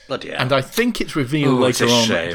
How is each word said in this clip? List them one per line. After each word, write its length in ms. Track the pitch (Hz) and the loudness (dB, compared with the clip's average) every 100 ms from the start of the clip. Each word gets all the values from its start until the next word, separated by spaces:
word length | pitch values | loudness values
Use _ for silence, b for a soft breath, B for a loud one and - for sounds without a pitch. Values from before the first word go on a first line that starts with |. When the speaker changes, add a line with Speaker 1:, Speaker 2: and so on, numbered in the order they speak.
| - | -10
Speaker 1:
Bloody 240 | 131 - | -10 -6
hell. 80 | - | -4
Speaker 2:
And 120 | 127 | 0
I 80 | 139 | 0
think 400 | 135 - 240 - | 0 -2 -2 -2
it's 120 | - | -4
revealed 480 | 160 123 151 143 127 | -4 -2 0 2 4
Speaker 1:
Oh, 40 | 127 | 2
it's 160 | 120 | 2
Speaker 2:
later 100 | 120 | 2
Speaker 1:
a 40 | 120 | 2
Speaker 2:
on 60 | 113 | 2
Speaker 1:
shame, 260 | 90 82 | 0 -2